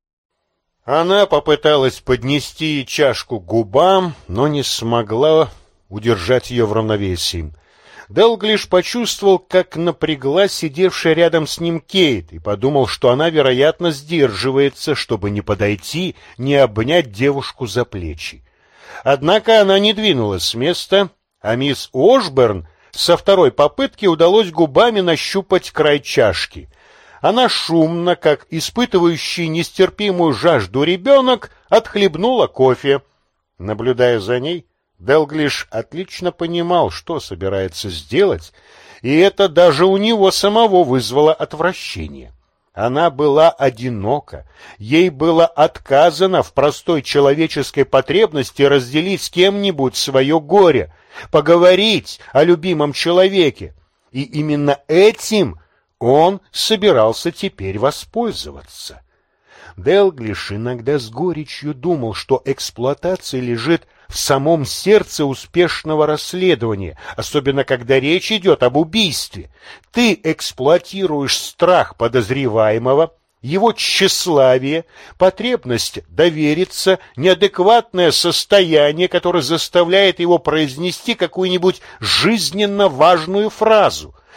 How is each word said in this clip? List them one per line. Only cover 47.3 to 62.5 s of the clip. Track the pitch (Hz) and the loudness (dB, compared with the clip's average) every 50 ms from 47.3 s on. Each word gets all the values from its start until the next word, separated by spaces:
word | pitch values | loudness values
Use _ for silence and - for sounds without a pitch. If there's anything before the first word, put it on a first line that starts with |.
| 139 151 160 156 - 147 127 - - 143 - | 2 2 -2 -2 -2 -4 -6 -4 -2 -2 0
потребности | - - 135 131 - 143 190 226 196 156 147 123 - - - | 2 2 0 2 2 2 2 2 2 0 -2 -6 -6 0 2
разделить | 139 139 143 143 127 120 131 156 170 190 196 - - | 4 4 4 2 0 0 -4 -4 -2 -2 -4 -6 -6
с | - | -4
кем-нибудь | - 175 180 196 202 202 202 196 175 139 135 127 - | 0 2 2 2 2 0 -2 -4 -2 -2 -2 -4 -4
свое | - - - 135 135 135 139 156 165 | -4 -4 -2 0 0 2 2 0 -2
горе, | 147 143 175 208 190 175 139 123 92 - - _ _ _ - - - - | 0 2 4 4 6 6 4 2 0 -6 -10 _ _ _ -20 -20 -6 0
поговорить | - 156 143 156 170 175 170 180 185 185 202 220 214 151 - - - - - - - | 0 2 4 4 4 6 6 6 6 6 4 2 0 -2 -4 -8 -16 -20 -10 -2 0
о | 131 156 | 2 4
любимом | 175 175 160 151 190 175 151 147 147 139 | 4 2 2 0 -2 -2 -2 -2 -2 -4
человеке, | - - 165 175 180 185 190 190 196 170 143 - - 98 82 - _ _ _ _ _ _ _ | -4 -2 0 2 4 4 4 4 2 2 0 0 -4 -10 -18 -20 _ _ _ _ _ _ _
и | - 127 | -10 -10
именно | 143 - - 151 151 151 147 147 143 143 143 - _ | -10 -8 -6 -4 -2 -2 -2 0 0 0 -2 -2 _
этим | - 156 175 196 220 220 - - - 214 214 180 113 80 - _ _ _ _ _ _ _ - | 0 4 4 4 4 4 0 -4 -2 0 0 0 0 -4 -10 _ _ _ _ _ _ _ -4
он | 113 120 135 147 160 180 202 190 _ _ | 0 2 4 4 4 2 2 -2 _ _
собирался | - - - - 220 214 202 208 165 120 107 110 113 - - 170 | -10 -6 -4 -2 -2 0 2 4 4 4 4 2 0 -2 -6 -8
теперь | 165 - - 190 - - 95 95 95 104 | -6 -6 -8 -8 -8 -8 -10 -8 -4 -2
воспользоваться. | 110 139 147 - - - - 220 240 226 170 - - 73 69 69 - - - - - - - - _ _ _ _ _ _ _ _ _ _ _ - - - - | -2 -2 -2 -4 -10 -10 -6 -6 -6 -6 -6 -10 -12 -16 -16 -20 -20 -20 -20 -20 -20 -20 -20 -20 _ _ _ _ _ _ _ _ _ _ _ -20 -20 -20 -16
Делглиш | - 92 127 180 202 202 190 165 135 117 107 101 - - - | -6 -2 2 2 4 2 2 0 -4 -8 -8 -8 -8 -8 -10
иногда | 101 104 107 123 127 120 110 127 147 143 | -8 -8 -8 -8 -8 -6 -4 -4 -4 -4
с | 120 110 | -4 -8
горечью | 113 123 170 185 165 147 151 - - - - 147 147 | -8 -6 -6 -6 -6 -6 -10 -14 -14 -12 -10 -10 -10
думал, | 127 123 175 175 147 120 113 104 | -6 -4 -4 -4 -4 -4 -6 -8
что | - - - 135 127 - | -8 -4 -2 -2 -2 -2
эксплуатация | 135 | -4